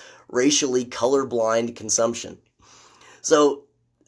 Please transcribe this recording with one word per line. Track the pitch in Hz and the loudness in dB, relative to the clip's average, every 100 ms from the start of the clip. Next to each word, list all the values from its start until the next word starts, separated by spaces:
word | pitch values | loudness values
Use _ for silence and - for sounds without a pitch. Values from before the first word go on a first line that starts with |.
| - - - | -12 -20 -8
racially | 123 139 147 139 127 | 0 0 0 0 -2
colorblind | 120 - 123 135 123 117 110 113 117 | -4 -2 0 0 0 -2 0 0 -2
consumption. | - 110 - 113 117 - 92 _ _ _ - - _ - - | -6 -4 -2 0 -2 -10 -16 _ _ _ -20 -20 _ -20 -10
So, | - 151 143 - - _ _ _ | 2 4 4 2 -10 _ _ _